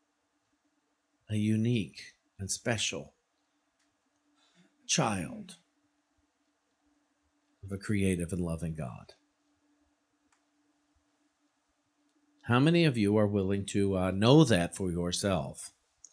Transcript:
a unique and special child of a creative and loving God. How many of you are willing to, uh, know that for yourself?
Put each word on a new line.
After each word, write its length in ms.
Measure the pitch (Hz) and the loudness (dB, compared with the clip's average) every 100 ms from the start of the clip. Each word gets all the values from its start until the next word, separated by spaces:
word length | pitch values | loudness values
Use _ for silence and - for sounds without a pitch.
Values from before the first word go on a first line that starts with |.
| _ _ _ _ _ _ _ _ _ _ _ _ - | _ _ _ _ _ _ _ _ _ _ _ _ -6
a 60 | 107 | -2
unique 760 | 107 110 113 120 87 - - - _ - | 0 0 0 0 -4 -10 -20 -20 _ -14
and 140 | 95 | -10
special 600 | - - 110 - 95 73 _ _ _ _ _ _ _ _ _ _ _ _ _ _ _ _ _ - | -6 -4 -4 -4 -8 -12 _ _ _ _ _ _ _ _ _ _ _ _ _ _ _ _ _ -4
child 720 | - 120 98 73 - - - _ _ _ _ _ _ _ _ _ _ _ _ _ _ _ _ _ _ _ _ | -2 0 -2 -6 -10 -16 -20 _ _ _ _ _ _ _ _ _ _ _ _ _ _ _ _ _ _ _ _
of 80 | 98 | -12
a 60 | 98 | -10
creative 540 | - 104 95 87 85 | -4 0 2 0 -2
and 100 | 90 | -4
loving 340 | 85 82 85 78 | -4 -4 -6 -6
God. 380 | 65 50 - - _ _ _ _ _ _ _ _ _ _ _ _ _ _ _ 294 _ _ _ _ 294 _ 294 _ _ _ _ _ _ _ _ _ | -10 -12 -20 -20 _ _ _ _ _ _ _ _ _ _ _ _ _ _ _ _ _ _ _ _ _ _ _ _ _ _ _ _ _ _ _ _
How 160 | - 120 | 0 2
many 260 | 147 170 160 | 4 4 2
of 120 | 120 | 2
you 200 | 101 107 | 2 2
are 80 | 104 | 2
willing 400 | 101 95 98 92 | 0 0 -2 -4
to, 300 | 101 98 95 | -2 0 0
uh, 140 | 92 | -2
know 320 | 95 113 151 | 2 6 8
that 320 | 139 92 85 - | 8 4 0 -4
for 160 | 92 | -4
yourself? 800 | 87 87 87 101 90 71 - - - _ _ - | -4 -4 -2 -2 -2 -4 -12 -18 -20 _ _ -20